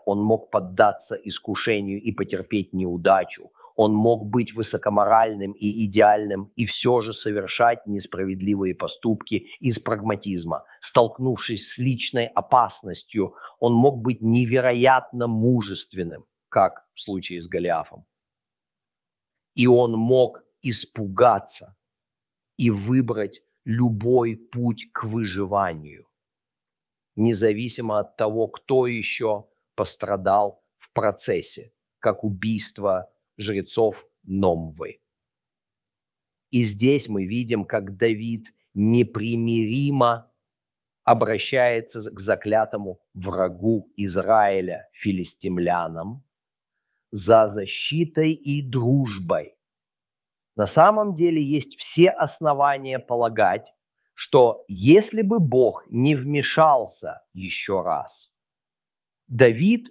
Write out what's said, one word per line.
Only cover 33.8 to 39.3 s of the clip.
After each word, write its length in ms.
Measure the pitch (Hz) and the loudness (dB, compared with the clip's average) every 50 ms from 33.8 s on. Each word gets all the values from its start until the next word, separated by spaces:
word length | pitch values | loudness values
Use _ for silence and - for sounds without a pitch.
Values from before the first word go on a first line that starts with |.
| 113 104 92 - - _ _ _ | 0 0 0 -4 -14 _ _ _
Номвы. 800 | _ 95 95 98 98 90 85 82 82 80 73 78 - - - _ _ _ _ _ _ _ _ _ _ _ _ _ _ _ _ _ _ _ _ _ _ _ _ _ _ _ _ _ _ _ | _ -6 -2 0 2 2 2 0 -4 -10 -12 -14 -14 -14 -16 _ _ _ _ _ _ _ _ _ _ _ _ _ _ _ _ _ _ _ _ _ _ _ _ _ _ _ _ _ _ _
И 120 | 131 123 | 0 0
здесь 460 | 120 104 98 101 120 135 147 139 - 110 | 0 0 0 2 2 4 4 2 0 -4
мы 180 | 104 98 95 | -6 -4 -4
видим, 380 | 92 113 123 120 113 117 104 90 | -4 -4 -4 -4 -2 -4 -4 -4
как 320 | - 117 110 98 98 98 | -4 -4 -6 -4 -6 -4
Давид 580 | 92 117 113 110 107 113 117 113 110 - - _ _ _ _ | 0 0 0 0 -2 -6 -8 -8 -8 -10 -16 _ _ _ _
непримиримо 1600 | - 101 104 113 117 123 113 117 - 101 107 117 | -4 0 2 4 4 4 4 2 -2 -6 -6 -4